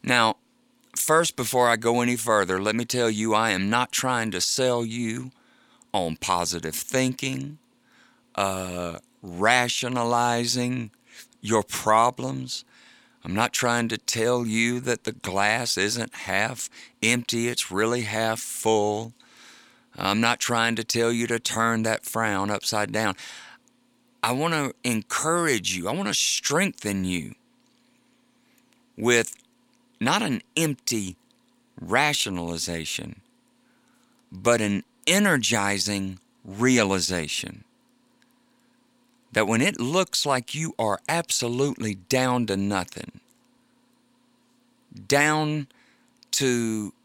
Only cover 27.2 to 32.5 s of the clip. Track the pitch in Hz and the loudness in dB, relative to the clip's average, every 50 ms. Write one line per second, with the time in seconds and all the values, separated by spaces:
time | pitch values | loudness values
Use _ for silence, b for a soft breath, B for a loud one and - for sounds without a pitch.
27.2 | 73 50 - _ _ _ _ _ _ _ _ _ _ _ _ _ _ _ _ _ | -4 -8 -14 _ _ _ _ _ _ _ _ _ _ _ _ _ _ _ _ _
28.2 | _ _ b b b b b b b b b b b _ _ - 107 120 120 117 | _ _ b b b b b b b b b b b _ _ -2 2 4 4 4
29.2 | 110 - - _ _ _ _ _ _ _ _ _ _ _ _ _ 107 127 160 208 | 4 0 -6 _ _ _ _ _ _ _ _ _ _ _ _ _ 0 0 2 2
30.2 | 226 190 127 101 - _ _ - 165 156 139 - _ - 123 110 98 92 87 _ | 0 0 -2 -4 -6 _ _ -2 -2 -2 -2 -4 _ -2 -2 -2 -2 -4 -8 _
31.2 | _ _ _ _ _ _ _ _ _ _ _ - - 85 98 127 147 147 147 - | _ _ _ _ _ _ _ _ _ _ _ -16 -6 0 2 2 2 2 2 0
32.2 | - 107 95 90 85 85 | -2 -2 -2 -4 -4 -4